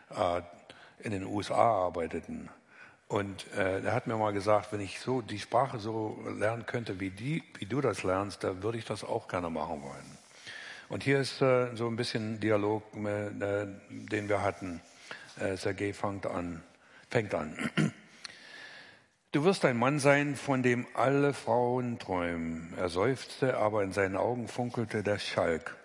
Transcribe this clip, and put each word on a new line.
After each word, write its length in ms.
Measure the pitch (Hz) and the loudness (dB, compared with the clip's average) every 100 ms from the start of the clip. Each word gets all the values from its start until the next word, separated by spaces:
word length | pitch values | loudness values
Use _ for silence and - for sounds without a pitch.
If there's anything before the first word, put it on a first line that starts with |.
| - | -8
äh, 300 | 107 92 87 90 - - - - - | 0 2 2 -2 -14 -20 -20 -20 -10
in 100 | 120 | -6
den 140 | 98 | -4
U 160 | 101 104 | -2 -4
S 100 | - | 2
A 360 | - 117 104 90 | 6 6 6 2
arbeiteten. 600 | 87 80 82 - 80 - - _ - - - - | 0 -4 -4 -6 -10 -10 -16 _ -20 -20 -20 -4
Und, 440 | 110 98 95 - | -2 -2 -6 -6
äh, 300 | - 95 95 | -2 0 0
er 100 | 104 | 0
hat 140 | 113 - | 0 0
mir 100 | 113 | 0
mal 160 | 107 | 0
gesagt, 400 | 101 98 104 - | 2 4 4 2
wenn 80 | 104 | -4
ich 200 | 95 - | -6 -6
so 200 | - 120 | -2 -2
die 180 | 104 104 | -2 -8
Sprache 400 | - 117 131 123 | 0 2 2 0
so 460 | 104 110 110 - 113 104 | -4 -2 -4 -4 -8 0
lernen 260 | 101 117 | 0 0
könnte, 340 | 110 120 113 92 | -4 -4 -4 -4
wie 120 | 98 | -6
die, 320 | 95 127 160 - - | -4 -4 -4 -6 -10
wie 80 | 98 | -4
du 160 | 127 | 0
das 220 | 131 101 | 0 0
lernst, 380 | 95 92 104 - | 0 0 0 -2
da 200 | 98 92 | -4 -2
würde 160 | 104 117 | -4 -4
ich 80 | - | -6
das 180 | 107 | -8
auch 240 | - 113 - | -4 -4 -2
gerne 220 | 92 87 | -4 -2
machen 320 | 80 82 78 | -2 -4 -6
wollen. 360 | 69 69 69 69 - - - - - - - | -8 -12 -14 -18 -20 -20 -16 -14 -14 -16 -8
Und 140 | 101 | -4
hier 180 | 135 139 | 2 2
ist, 220 | 131 - | 2 2
äh, 340 | 135 127 123 113 | 4 6 4 0
so 120 | 117 | -2
ein 80 | 113 | 0
bisschen 440 | 120 117 110 110 | -2 -2 -2 -2
Dialog, 420 | 107 104 104 110 - | 2 4 4 0 -2
äh, 720 | 107 104 104 104 104 101 101 101 95 - | -6 -4 -2 -4 -4 -2 0 -2 -8 -14
den 400 | 110 104 107 104 | -12 -4 -2 0
wir 100 | 101 | 2
hatten. 400 | 98 - 92 82 - - - - - - | 2 0 -4 -8 -12 -18 -16 -16 -14 -6
Äh, 200 | 101 95 | -4 -2
Sergei 340 | 104 95 101 | -2 -2 -2
fängt 320 | 98 104 98 | -2 -4 -4
an, 380 | - 92 87 82 - - - - - | -4 -4 -4 -8 -12 -20 -20 -20 -2
fängt 240 | 123 107 | -2 0
an. 200 | 85 76 - - - | -2 -2 -4 -2 2
<clears throat> 160 | - - - - - - - - - - - - _ _ _ | 2 0 -14 -18 -18 -18 -18 -18 -16 -18 -20 -20 _ _ _
„Du 120 | 151 | 2
wirst 220 | 165 185 156 | 4 4 4
ein 100 | 120 | 4
Mann 220 | 123 147 | 4 6
sein, 360 | 139 143 143 | 6 6 4
von 280 | 135 - 131 | 0 0 4
dem 240 | 123 120 120 | 4 4 2
alle 400 | - 127 139 143 | 2 4 6 4
Frauen 640 | 135 - 117 123 127 123 117 | 2 2 2 4 2 -2 -4
träumen.“ 760 | - 90 87 85 82 82 82 - | -2 0 0 0 -2 -4 -8 -2
Er 100 | 92 | 0
seufzte, 680 | 87 113 127 - - 131 123 | 2 2 2 -4 -2 0 4
aber 240 | 107 107 | 2 2
in 100 | 95 | 2
seinen 240 | 95 95 95 | 2 2 2
Augen 320 | 101 123 113 | 0 0 -4
funkelte 540 | - 123 120 113 110 | -4 -2 -2 -2 0
der 160 | 101 101 | 0 0
Schalk. 580 | - - 87 80 - - | 0 2 2 2 -2 -14